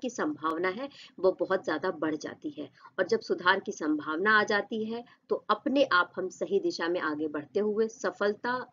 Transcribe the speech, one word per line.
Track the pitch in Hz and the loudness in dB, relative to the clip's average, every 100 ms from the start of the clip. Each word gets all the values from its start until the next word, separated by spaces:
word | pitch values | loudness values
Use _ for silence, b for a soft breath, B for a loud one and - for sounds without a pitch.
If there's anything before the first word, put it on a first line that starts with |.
की | 247 | -6
संभावना | 220 160 151 160 160 185 | -2 -4 -2 -2 0 -2
है | 196 277 B B - | -2 -10 B B 2
वो | 185 - | 2 2
बहुत | 175 190 - | 0 0 0
ज्यादा | 156 185 | -2 -2
बढ़ | 165 156 151 | -2 -2 -2
जाती | 135 - 156 | -6 -10 -12
है। | 151 143 B B - | -10 -14 B B -4
और | 180 | 0
जब | 220 | 0
सुधार | - 175 180 190 | 0 2 4 2
की | 196 | 0
संभावना | - 160 151 147 156 208 214 | -4 -2 -2 -2 0 4 4
आ | |
जाती | 196 208 202 220 220 | 4 0 0 -6 -6
है | 233 240 b _ | -8 -12 b _
तो | 214 - | -4 0
अपने | 214 - 277 269 | -2 2 4 4
आप | 180 170 - | 4 2 -2
हम | 185 | -8
सही | - 170 196 | -6 0 0
दिशा | 170 170 170 | 0 0 -2
में | 175 | 0
आगे | 156 151 156 | -2 -2 -4
बढ़ते | 151 139 196 | -4 -4 -2
हुए | 214 208 220 | 0 0 0
सफलता | - 190 - 202 208 240 254 240 | 0 -6 0 -2 0 -4 -4 -6